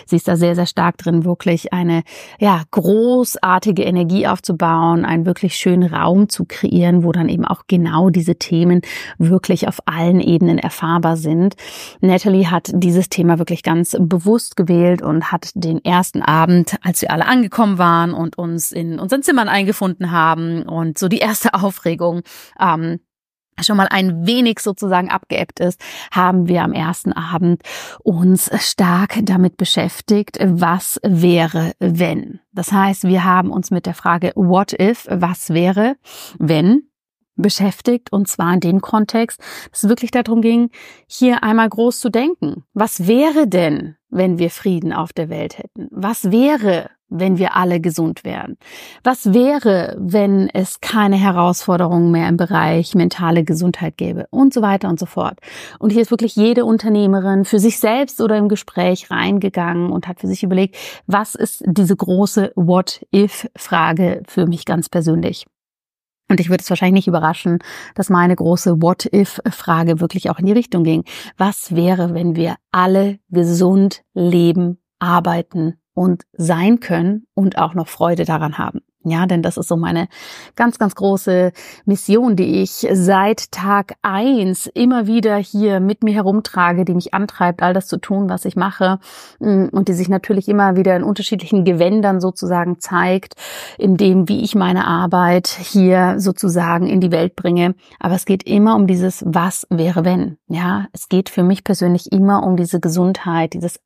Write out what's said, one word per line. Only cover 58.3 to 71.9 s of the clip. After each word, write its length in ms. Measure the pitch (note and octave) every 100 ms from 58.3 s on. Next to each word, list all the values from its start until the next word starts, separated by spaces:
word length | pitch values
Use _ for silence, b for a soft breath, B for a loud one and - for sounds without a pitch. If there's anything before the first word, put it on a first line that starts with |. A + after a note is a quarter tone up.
| G#3+
im 120 | G#3
Gespräch 640 | G3+ - - F3+ F3+ -
reingegangen 800 | - F#3 G3 F#3+ F#3 E3+ F3 F3
und 180 | F#3 F#3
hat 120 | F3
für 80 | F#3+
sich 140 | F#3+
überlegt, 340 | F#3+ F#3 F#3+ B B B -
was 280 | G3+ G#3+
ist 280 | - - - -
diese 300 | E3+ F3+ G3
große 560 | F3+ F#3 G3+ - G3
What-If-Frage 1700 | - E3+ F3+ F#3 - - - G3+ - - - - F3+ E3 E3 F3+ F#3 -
für 200 | - E3+
mich 180 | E3+
ganz 240 | - E3+ E3
persönlich? 580 | F3 D#3+ E3 E3+ - - _ _ _ _ _ _ _ -
Und 80 | F3+
ich 100 | E3+
würde 140 | F3+
es 80 | -
wahrscheinlich 300 | F3+ F#3 F#3+
nicht 80 | F#3+
überraschen, 500 | E3+ D#3+ E3+ F#3 F3 B B B -
dass 120 | G3
meine 280 | F3+ F3 F3+
große 440 | - F3 - E3
What-If-Frage 1200 | E3 F3+ - G3 G3 - - - - E3 E3 D#3+
wirklich 300 | E3+ F#3 E3+
auch 80 | D#3+
in 80 | F#3+
die 60 |
Richtung 320 | G#3+ A#3 F#3
ging. 200 | D#3+ D#3+ F3 B B -
Was 380 | F#3+ G3+ -
wäre, 400 | E3+ F3